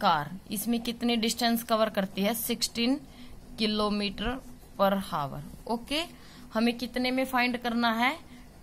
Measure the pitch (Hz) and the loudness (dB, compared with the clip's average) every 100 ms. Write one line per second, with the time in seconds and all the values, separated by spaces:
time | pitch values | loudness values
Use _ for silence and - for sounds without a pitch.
0 | 202 160 143 185 - 208 214 233 233 233 | 4 4 2 -6 -6 -4 0 0 0 0
1 | 240 233 226 233 240 233 233 220 214 202 | 2 2 2 2 2 2 2 2 2 2
2 | 190 - 202 226 - 233 - 233 233 285 | -2 2 0 2 -2 -2 -2 2 2 2
3 | - - - - - - 220 214 208 208 | -2 -16 -16 -16 -12 -2 0 2 2 2
4 | 202 196 214 262 - - - - 196 196 | -2 -2 -4 -4 -8 -18 -10 2 4 4
5 | 196 165 139 143 165 - - 233 - 247 | 0 -4 -4 -6 -12 -10 -4 -4 -2 -4
6 | 349 - - - - 220 233 240 240 247 | -4 -8 -18 -18 -6 0 0 0 -4 -2
7 | 254 254 262 262 247 240 240 233 233 220 | 0 0 2 2 2 0 -2 0 2 2
8 | 247 320 - - - - | 2 0 -8 -20 -20 -8